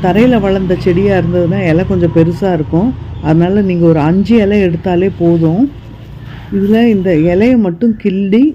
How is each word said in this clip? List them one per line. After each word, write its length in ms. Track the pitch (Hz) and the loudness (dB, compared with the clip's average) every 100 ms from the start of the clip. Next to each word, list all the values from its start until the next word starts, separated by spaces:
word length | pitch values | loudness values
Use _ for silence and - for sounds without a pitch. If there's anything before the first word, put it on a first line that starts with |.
தரையில 320 | 185 190 247 240 | 0 2 2 2
வளர்ந்த 300 | 196 190 185 180 | 0 -2 -2 -2
செடியா 300 | - 175 202 190 | 0 0 2 0
இருந்ததுன்னா 400 | 170 175 170 190 180 | 0 0 0 0 0
இலை 140 | 160 190 | 0 0
கொஞ்சம் 240 | 190 170 170 | 0 0 2
பெருசா 340 | 165 170 196 170 | 0 0 -2 -2
இருக்கும், 320 | 147 160 226 - - - 156 | -2 -2 -2 -4 -12 -8 0
அதனால 360 | 160 170 202 196 | 0 2 0 0
நீங்க 160 | 175 170 | 0 2
ஒரு 80 | 160 147 | 2 2
அஞ்சு 280 | 185 202 233 | 0 2 2
இலை 140 | 196 208 185 | 2 2 0
எடுத்தாலே 440 | 165 185 175 190 - | -2 -2 0 0 0
போதும். 420 | 170 170 160 175 277 - - - - - - - - 196 | 0 2 0 0 -2 -4 -18 -18 -18 -16 -16 -16 -8 -4
இதுல 260 | 196 220 233 202 | 0 2 2 2
இந்த 140 | 185 160 165 | 0 0 2
இலையை 260 | 180 233 254 196 | 2 2 2 0
மட்டும் 280 | 170 240 220 | 0 -2 -2
கிள்ளி 400 | 202 190 202 214 294 | -4 -2 0 2 2